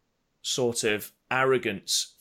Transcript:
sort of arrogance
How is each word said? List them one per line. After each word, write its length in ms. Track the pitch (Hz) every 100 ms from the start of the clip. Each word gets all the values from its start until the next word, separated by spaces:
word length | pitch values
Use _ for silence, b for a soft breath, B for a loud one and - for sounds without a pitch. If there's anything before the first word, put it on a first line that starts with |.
| _ _ _ _
sort 400 | - - 123 113
of 280 | 113 107 - _ -
arrogance 880 | 127 131 131 117 98 - - - -